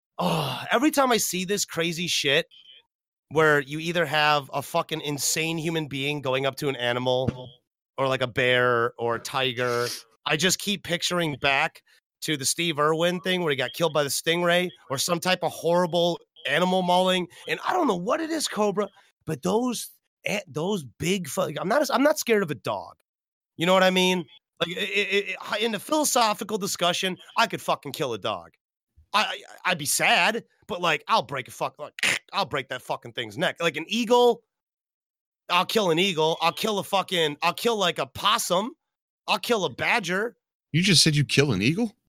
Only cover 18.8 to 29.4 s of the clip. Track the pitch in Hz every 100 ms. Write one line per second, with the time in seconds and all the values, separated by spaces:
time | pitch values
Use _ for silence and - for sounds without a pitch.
18.8 | 208 _ _ _ - 147 180 208 254 214
19.8 | - - _ _ - 202 - 139 175 208
20.8 | 131 - 160 196 165 - 151 143 160 254
21.8 | 294 - 285 302 - 214 175 127 - 101
22.8 | 87 - _ _ _ _ _ - 170 190
23.8 | 185 185 185 185 156 - _ - 165 180
24.8 | 196 202 190 196 185 185 - 214 226 214
25.8 | - 311 285 247 226 208 202 208 190 -
26.8 | 175 175 190 180 - - 226 156 - 156
27.8 | 143 123 143 110 110 95 85 _ _ _
28.8 | _ _ _ 202 196 196